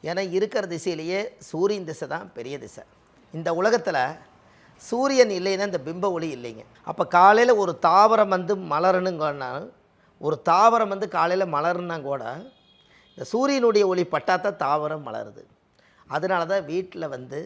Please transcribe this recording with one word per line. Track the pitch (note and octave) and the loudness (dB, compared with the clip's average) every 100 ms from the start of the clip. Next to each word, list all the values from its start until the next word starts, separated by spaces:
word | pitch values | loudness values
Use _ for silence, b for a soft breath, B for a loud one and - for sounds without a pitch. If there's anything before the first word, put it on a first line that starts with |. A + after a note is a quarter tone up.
| D3+ | -6
ஏன்னா, | F3 F#3+ F3+ | -6 -2 -2
இருக்கிற | G#3 A3 G3+ | -2 -4 -6
திசையிலேயே | E3+ - D#3+ D#3+ F#3+ A3 - - | -6 -6 -6 -4 -6 -6 -12 -12
சூரியன் | D#3+ G3 G#3 E3+ | -2 -2 -2 -6
திசை | D#3+ C#3+ | -10 -8
தான் | D#3 F#3+ - | -10 -10 -14
பெரிய | A#2+ C#3+ | -12 -12
திசை. | A2+ - - _ _ _ _ | -14 -20 -20 _ _ _ _
இந்த | D#3 E3 E3+ | -8 -4 0
உலகத்துல | G3+ A3+ - D3+ B2+ D#3+ - _ _ b b b - | 2 0 0 -2 -2 -6 -20 _ _ b b b -8
சூரியன் | A#3 C#4 C4 A#3 F#3+ | -2 0 4 4 2
இல்லைன்னா | F#3 F#3+ G3+ | -2 -2 -2
இந்த | F3 C3+ | -6 -8
பிம்ப | E3+ G3 E3+ | -4 -4 -2
ஒளி | D#3+ C3 | -6 -8
இல்லைங்க. | A#2+ A2 - b - | -12 -14 -20 b -14
அப்ப | - F3 F3 | -4 2 8
காலையில | F#3+ G#3 A#3+ A3+ | 8 8 6 4
ஒரு | F#3+ D#3+ E3+ | 2 2 4
தாவரம் | F3+ G#3+ A3 G3+ F#3 | 6 6 6 4 2
வந்து | F3 G3+ F3+ | 0 -4 -2
மலரணுங்கன்னா, | D3 F3+ F#3 F#3 E3+ D3+ C#3+ C3 C3 G3+ _ _ b b _ | 2 4 4 0 -2 -4 -4 -8 -10 -12 _ _ b b _
ஒரு | D3 D#3 - | -4 -2 2
தாவரம் | E3+ A3+ A#3 G#3+ | 6 6 4 0
வந்து | G3 F#3 F3 | -4 -6 -2
காலையில | E3 F#3 F#3+ D3 | 0 0 -2 -2
மலருனா | D#3+ F3 F3 E3 C#3 | -2 -4 -6 -8 -6
கூட | C#3 A2+ C#3 B3 _ _ _ b b b | -8 -8 -12 -14 _ _ _ b b b
இந்த | - B2+ | -16 -6
சூரியனுடைய | A3+ C4+ C#4 A#3+ G#3 G3 | -2 0 2 2 4 2
ஒளி | F#3 F3 D3+ | 0 -2 -2
பட்டாத்தான் | - F3+ F#3+ - C#3 | 0 -2 -2 -4 -2
தாவரம் | D3+ D3+ D#3 C3+ | -2 -2 -8 -10
மலருது. | A2 A2+ - - _ _ _ b b b C#3+ | -12 -12 -16 -20 _ _ _ b b b -6
அதனால | F3+ F#3 E3 | -2 -2 0
தான் | G3 D3+ | -2 -2
வீட்டுல | E3+ F#3 C#3 D#3 C3 | -8 -8 -10 -10 -10
வந்து | B2+ C#3 | -12 -12